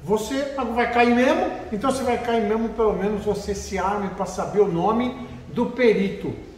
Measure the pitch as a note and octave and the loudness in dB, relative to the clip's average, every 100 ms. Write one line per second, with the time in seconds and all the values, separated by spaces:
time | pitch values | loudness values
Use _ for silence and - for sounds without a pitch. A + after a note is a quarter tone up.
0 | C#3+ G#3+ - C4+ C#4+ C#4 A#3 A3+ A#3+ A#3+ | 0 0 0 -4 -2 -4 -2 0 2 4
1 | A#3+ A#3+ C4 D#4+ - - - G#3 C4+ - | 6 6 4 4 0 -4 -6 -2 0 0
2 | B3 A#3 A#3 A#3 G3+ A3 A3+ - A3 F3+ | 0 0 0 0 2 0 -2 2 2 2
3 | G3+ G#3 G#3 G3 - G3 - F#3+ F#3 G#3 | 0 0 -2 -2 -4 -6 -4 -2 -2 -2
4 | G3 - F3 - - G3+ F#3+ E3 F#3+ A#3 | -4 -4 -6 -4 -2 2 2 2 2 2
5 | B3 - - - - - B3 C4 A#3+ F#3+ | -2 -6 -12 -14 -8 -4 -2 4 4 4
6 | G3 - - - - | 0 -2 -8 -8 -12